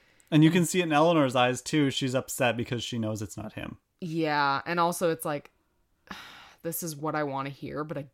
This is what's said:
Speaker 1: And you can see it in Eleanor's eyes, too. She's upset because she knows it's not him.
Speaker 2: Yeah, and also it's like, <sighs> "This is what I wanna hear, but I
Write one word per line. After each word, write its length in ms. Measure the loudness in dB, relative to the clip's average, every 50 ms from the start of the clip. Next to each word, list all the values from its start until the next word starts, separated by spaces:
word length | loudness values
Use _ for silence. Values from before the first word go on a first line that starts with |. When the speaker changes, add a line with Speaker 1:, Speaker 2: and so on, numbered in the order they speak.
| _ _ _ _ _ 2
Speaker 1:
And 120 | 6 6 8
you 60 | 8
can 160 | 6 4 2
see 140 | 2 2 0
it 40 | 0
in 60 | 2 4
Eleanor's 420 | 4 4 6 6 4 4 4 4
eyes, 260 | 4 4 4 2 -2
too. 280 | -4 -2 2 2 2 2
She's 240 | 0 -2 -2 0 -2
upset 420 | -2 -4 -4 -4 0 0 0 0
because 260 | 0 -4 -4 -4 -6 -6
she 140 | -6 -4
knows 240 | -4 -2 -4 -4 -6
it's 160 | -6 -10 -10
not 160 | -12 -12 -10 -10
him. 240 | -10 -12 -12 -14 -16 _ _ _ -12
Speaker 2:
Yeah, 600 | -10 -6 -4 -2 -2 0 0 0 2 0 0 -2 -2
and 140 | -2 0 2
also 320 | 2 0 0 0 0 0
it's 140 | 0 0 -4
like, 260 | -6 -6 -6 -8 -12 _ _ _ _ _ _ _ _ _ _ _ -18
<sighs> 540 | -18 -18 -18 -20 -20 -20 -20 -20 -20 _ -10
"This 180 | -8 -8 -6
is 140 | -8 -8 -8
what 180 | -6 -6 -4 -2
I 80 | -2 -2
wanna 260 | -2 -4 -4 -6 -6
hear, 320 | -8 -10 -12 -10 -8 -8 -8
but 140 | -6 -8 -10
I 80 | -10 -10